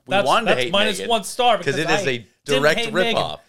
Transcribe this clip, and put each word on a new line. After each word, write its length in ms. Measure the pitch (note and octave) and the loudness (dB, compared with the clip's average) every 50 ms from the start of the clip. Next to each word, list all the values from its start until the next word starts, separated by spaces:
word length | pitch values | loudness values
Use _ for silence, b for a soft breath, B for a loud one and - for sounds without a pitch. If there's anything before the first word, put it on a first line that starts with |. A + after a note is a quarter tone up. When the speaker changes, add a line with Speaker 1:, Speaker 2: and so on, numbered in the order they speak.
| _ - | _ -2
Speaker 1:
that's, 180 | F#3 G3 G3+ | -2 0 2
Speaker 2:
wanted 200 | C3+ E3+ A3 A#3 - | 2 2 2 2 2
to 60 | - | 0
Speaker 1:
that's 80 | B2 B2 | 0 0
Speaker 2:
hate 80 | D3 F3 | 0 0
Speaker 1:
minus 260 | G3+ G#3 A3 G3 - | 0 0 0 -2 -4
one 80 | - A3 | -4 -2
Speaker 2:
Megan 160 | A#3 A3 - | -2 -2 -4
Speaker 1:
star 320 | - - - B3 B3 A3 F#3 | -4 -4 0 2 2 2 2
Speaker 2:
'cause 80 | E3+ | 0
Speaker 1:
because 120 | - C#3 C#3+ | -2 -2 -2
Speaker 2:
it 80 | D#3+ - | 0 0
Speaker 1:
I 60 | - G#3 | 0 0
Speaker 2:
is 0 | |
a 40 | F#3+ C#3 B2+ | 0 -2 -4
Speaker 1:
hate 320 | A#2 A#2 - _ _ _ | -4 -6 -12 _ _ _
Speaker 2:
direct 460 | - C#3 C3+ C#3 D3+ E3 A3+ A#3 A3+ G#3+ | -2 0 2 4 4 2 2 0 -2 -2
Speaker 1:
Megan. 220 | F3+ F#3+ A#3 A3+ | 0 0 0 0
Speaker 2:
ripoff, 260 | A2+ F2+ D#2 D2+ - - | -2 -2 -4 -6 -10 -16